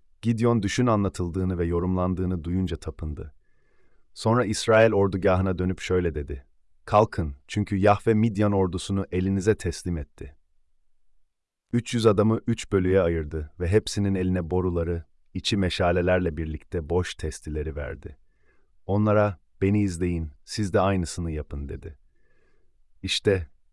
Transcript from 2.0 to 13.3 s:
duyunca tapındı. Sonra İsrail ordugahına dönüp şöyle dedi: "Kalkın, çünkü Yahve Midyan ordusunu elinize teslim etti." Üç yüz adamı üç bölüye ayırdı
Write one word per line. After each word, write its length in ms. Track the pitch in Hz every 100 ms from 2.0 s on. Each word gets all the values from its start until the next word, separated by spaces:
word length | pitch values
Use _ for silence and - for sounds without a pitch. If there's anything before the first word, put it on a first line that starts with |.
| 90 90 92 90
duyunca 320 | 80 92 92 82
tapındı. 580 | - - 78 76 71 - _ _ _ _ - - _
Sonra 300 | - 110 117
İsrail 480 | 101 107 - 110 113
ordugahına 680 | 101 98 92 95 92 95 87
dönüp 220 | 90 92
şöyle 340 | - 92 87
dedi: 300 | 76 71 65 - _ _ _
"Kalkın, 500 | - 107 107 - 80 69 _
çünkü 280 | - 104 101
Yahve 380 | 101 104 -
Midyan 380 | 107 113 101 104
ordusunu 540 | 101 95 90 - 98 95
elinize 420 | 92 92 98 92
teslim 440 | 104 87 - - 82
etti." 380 | 71 - 71 - _ _ _ _ _ _ _ _ _ _ _ _ _
Üç 220 | 120 117
yüz 120 | 120 110
adamı 340 | 98 107 113 -
üç 260 | 113 -
bölüye 280 | 98 92 95
ayırdı 520 | 87 82 76